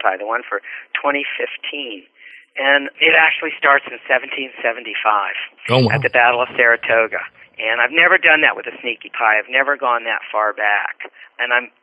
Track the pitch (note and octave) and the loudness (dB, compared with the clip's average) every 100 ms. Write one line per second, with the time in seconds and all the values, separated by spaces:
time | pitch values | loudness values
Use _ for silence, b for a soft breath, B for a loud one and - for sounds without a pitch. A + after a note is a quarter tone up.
0 | G#2+ F#2+ G#2 A#2 - G2+ B B B - | -4 -2 -4 -6 -6 -10 B B B -6
1 | C#3+ C#3+ C#3+ - B2 - - D3 C3 G2+ | -2 -2 -4 -8 -8 -8 -10 -10 -10 -14
2 | - B B B _ - C3+ C#3+ C#3 - | -18 B B B _ -2 2 2 0 -2
3 | D#3+ D#3+ D#3 - D#3+ - D3 C#3 - A#2+ | 2 4 4 0 -6 0 4 4 2 -10
4 | - B2+ C3+ C#3 C3 - A#2+ A#2 A2+ G2+ | -2 -2 -2 -10 -10 -6 -4 -4 -8 -4
5 | A2 G#2 F#2+ - - _ - B2 A#2 A2+ | 0 2 0 -6 -12 _ 0 2 2 0
6 | - B2+ A#2+ A#2+ B2 B2+ A#2+ A#2 - A2+ | 2 4 4 4 0 2 4 4 2 2
7 | A2+ F2+ - b b - A2 A#2+ B2 D#3+ | 0 -4 -10 b b -8 -4 0 0 2
8 | F3 F#3 E3+ D#3 C#3+ G#2 A#2+ - B2 A2+ | 4 4 4 4 2 0 -6 -10 -8 -10
9 | - - A2+ G#2+ G#2 C3 C3+ C#3 C3 A#2 | -10 -2 0 0 0 -2 0 -2 -2 -2
10 | A2+ G#2 - A2 G#2+ G#2 G#2 G2+ - - | -2 -6 -4 -2 -2 -2 -2 -2 -4 -10
11 | - B B - B2 B2 A#2+ _ | -18 B B -8 -2 -2 -2 _